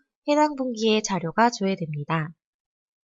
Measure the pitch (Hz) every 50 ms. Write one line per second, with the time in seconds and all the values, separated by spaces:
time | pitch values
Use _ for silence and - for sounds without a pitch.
0 | _ _ _ _ _ - 294 294 302 302 294 262 262 254 233 214 220 220 214 214
1 | 220 208 202 175 165 165 156 - 170 247 240 - 196 190 190 185 170 151 151 147
2 | 143 - 160 165 151 165 165 _ _ _ _ _ _ _ _ _ _ _ _ _
3 | _